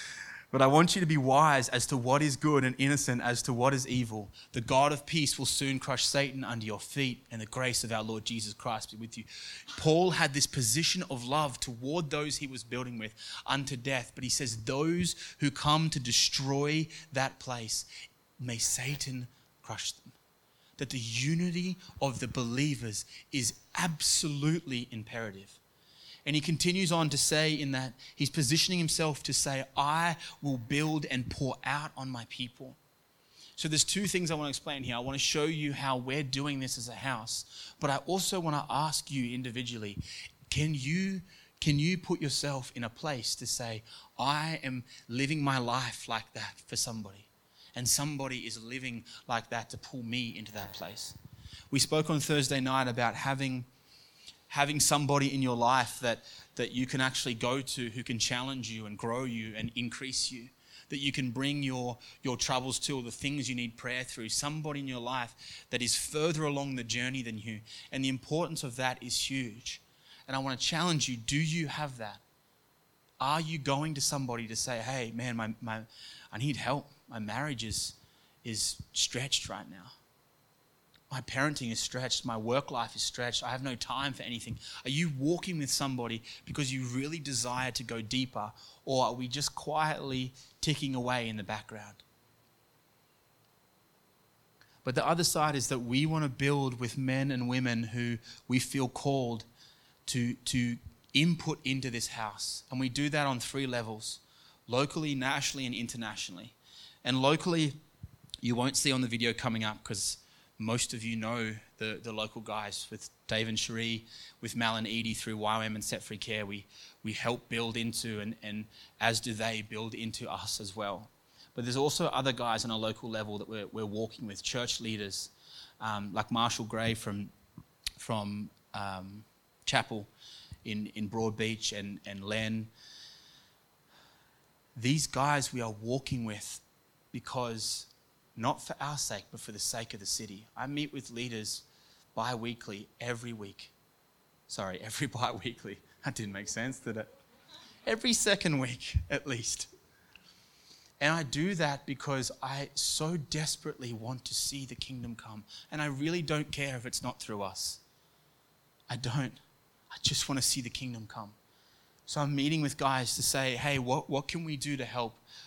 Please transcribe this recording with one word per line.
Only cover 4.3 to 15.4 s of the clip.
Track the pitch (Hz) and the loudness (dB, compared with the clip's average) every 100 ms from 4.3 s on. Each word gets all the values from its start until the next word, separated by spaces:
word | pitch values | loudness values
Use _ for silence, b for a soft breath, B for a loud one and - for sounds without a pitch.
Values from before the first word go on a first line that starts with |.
| B B | B B
The | 127 | -6
God | 113 131 143 | 4 6 6
of | 143 - | 4 0
peace | 160 135 - | 2 2 0
will | 131 | 0
soon | - 135 131 | 0 2 0
crush | - 123 | 0 0
Satan | - 143 139 135 | 2 4 2 -2
under | 113 117 110 | -4 -4 -4
your | 104 | -4
feet, | - 143 131 117 - | -4 0 0 -2 -8
and | 117 | -8
the | 107 | -6
grace | 131 127 117 | -2 0 0
of | 113 | 0
our | 110 | 0
Lord | 110 110 110 | 0 -4 -2
Jesus | 117 104 | -4 -4
Christ | - 123 110 - | -6 -4 -4 -6
be | 110 | -12
with | 113 113 | -12 -12
you. | - B B B B B | -14 B B B B B
Paul | 156 160 185 | 6 8 8
had | 160 156 | 6 4
this | 135 - | 4 2
position | 139 113 143 160 180 - | 4 4 4 4 2 -2
of | 123 | -4
love | 120 151 147 117 | 0 2 2 0
toward | 135 113 131 175 147 | -6 -4 -2 0 0
those | 147 151 - | 0 -2 -2
he | 139 | -4
was | 127 | -8
building | 117 123 123 117 | -6 -4 -4 -6
with | 110 - B B B | -8 -10 B B B
unto | 135 135 127 | 0 0 -4
death. | 139 131 - | 0 -2 -2
But | - | -4
he | 123 | 0
says, | - 127 110 | 0 0 -2
"Those | 110 135 160 175 170 - B | -2 2 2 4 2 -2 B
who | B | B